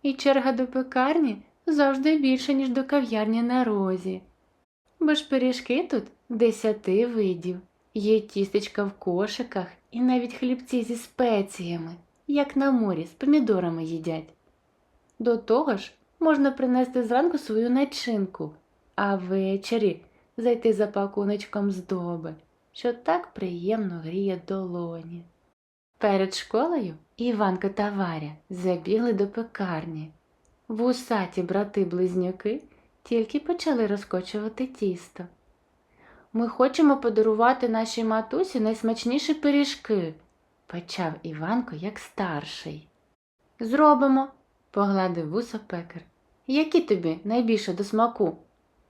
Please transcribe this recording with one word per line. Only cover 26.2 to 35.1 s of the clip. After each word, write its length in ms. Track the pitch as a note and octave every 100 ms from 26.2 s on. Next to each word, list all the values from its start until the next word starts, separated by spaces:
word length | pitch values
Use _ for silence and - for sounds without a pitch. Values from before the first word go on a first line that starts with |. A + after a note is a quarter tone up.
| F#3+
школою 600 | - - A3 D#4 E4 F#3+ D#3 _ -
Іванко 520 | A#3+ G#3+ G3+ F#3 G3
та 200 | G3+ G#3
Варя 420 | G3+ F3+ D#3+ D3+ D3+ -
забігли 640 | F3+ F#3 F3 E3+ A3 A#3+
до 140 | G3 G3+
пекарні. 840 | A3+ A3+ - F#3+ D#3+ E3 D#3 D#3 - _ _ _ _ -
Вусаті 760 | A3 B3 B3 - G#3+ F3+ -
брати-близнюки 1200 | F3+ F#3+ G3+ G3+ F3 F3+ F#3 F3+ F3+ F#3 G#3 C4+ - _ _ _
тільки 360 | - A#3 A3 D4
почали 480 | - F4 D#4+ B3+ G#3+
розкочувати 800 | G3+ - F#3 F#3 G#3+ G#3+ A3 B3+
тісто. 560 | C4 G3+ F3 -